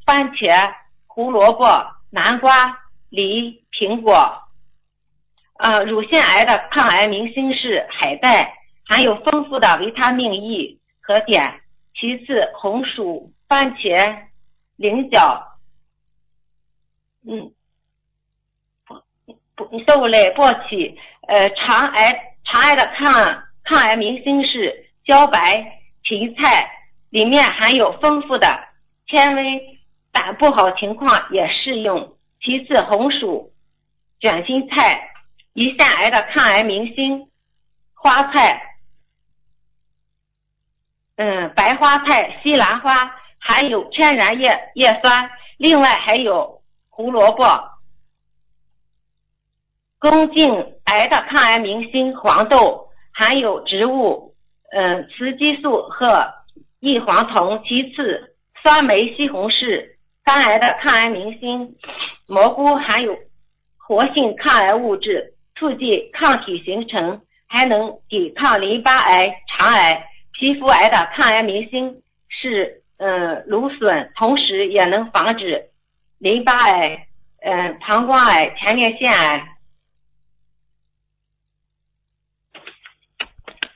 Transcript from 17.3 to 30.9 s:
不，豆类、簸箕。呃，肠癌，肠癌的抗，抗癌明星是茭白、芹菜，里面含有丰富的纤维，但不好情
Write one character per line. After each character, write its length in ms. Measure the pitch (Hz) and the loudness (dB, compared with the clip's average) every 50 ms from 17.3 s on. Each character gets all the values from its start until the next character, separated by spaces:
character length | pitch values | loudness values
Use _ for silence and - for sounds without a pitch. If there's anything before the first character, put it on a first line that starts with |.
| 220 214 - - _ _ _ _ _ _ _ _ _ _ _ _ _ _ _ _ _ _ _ _ _ _ _ _ _ _ _ - 117 - _ _ _ _ _ - - _ _ _ _ | -14 -12 -14 -16 _ _ _ _ _ _ _ _ _ _ _ _ _ _ _ _ _ _ _ _ _ _ _ _ _ _ _ -20 -20 -20 _ _ _ _ _ -20 -20 _ _ _ _
不， 260 | - 226 - 226 226 - | -18 -16 -14 -14 -6 0
豆 200 | 302 294 277 254 226 | 2 2 2 2 2
类、 260 | 220 220 196 185 185 | 4 4 4 2 2
簸 180 | 285 277 262 233 - - - | 2 2 2 2 0 -6 -8
箕。 280 | 220 190 165 - - - - - - _ _ | -6 -6 -6 -8 -10 -16 -20 -20 -20 _ _
呃， 220 | - 208 202 196 202 196 | 0 2 2 2 2 0
肠 340 | - - - 226 226 277 277 | -2 -2 0 2 2 0 0
癌， 460 | - 214 220 240 247 - - - - - - | 2 2 2 2 2 -2 -6 -16 -20 -16 -8
肠 160 | - - 233 | -2 0 2
癌 160 | 262 294 285 | 4 4 4
的 100 | 262 233 - - - | 2 0 -2 -2 -2
抗， 460 | 277 285 269 233 208 165 - - - - - - | 0 2 4 4 4 2 0 -4 -10 -20 -20 -14
抗 160 | - - 320 285 | -4 0 2 2
癌 180 | 240 214 226 | 4 2 0
明 260 | 226 208 214 254 247 - | 0 -2 -4 -6 -4 -2
星 200 | 277 277 277 269 | -2 0 0 0
是 460 | - 269 240 196 - - - - _ _ _ - | 0 -2 -2 -4 -4 -6 -8 -16 _ _ _ 2
茭 200 | - 277 277 294 285 | 4 6 6 6 6
白、 500 | - 175 170 180 196 220 220 - - - - - - _ | 4 2 2 2 0 0 -4 -8 -18 -20 -20 -20 -16 _
芹 320 | - - 220 202 226 226 233 | -8 -6 -6 -6 -6 -8 -4
菜， 340 | 269 294 277 226 165 127 - - - - - - - _ _ | 0 2 2 2 2 0 -2 -8 -18 -20 -20 -20 -20 _ _
里 160 | - 220 214 | -2 0 2
面 260 | 233 269 294 269 214 | 4 4 4 4 2
含 240 | - - 220 226 262 | 0 0 0 2 2
有 200 | 254 214 - - - | 2 2 0 0 0
丰 200 | 302 302 302 294 | 0 0 0 0
富 140 | 285 285 262 | -2 -4 -2
的 220 | 254 - 160 120 - - - _ _ _ _ _ _ _ | 0 2 2 0 -2 -8 -20 _ _ _ _ _ _ _
纤 300 | - - 294 277 285 277 | -2 2 2 2 2 2
维， 420 | 269 269 269 269 262 269 - - - _ _ _ _ _ _ | -2 -4 -4 -6 -8 -10 -16 -20 -20 _ _ _ _ _ _
但 240 | - - - 180 202 | -6 -6 -6 -6 -2
不 160 | - - 285 | 2 2 2
好 220 | 277 220 185 185 | 4 4 2 2
情 240 | 185 - 208 202 | 0 -4 -6 -8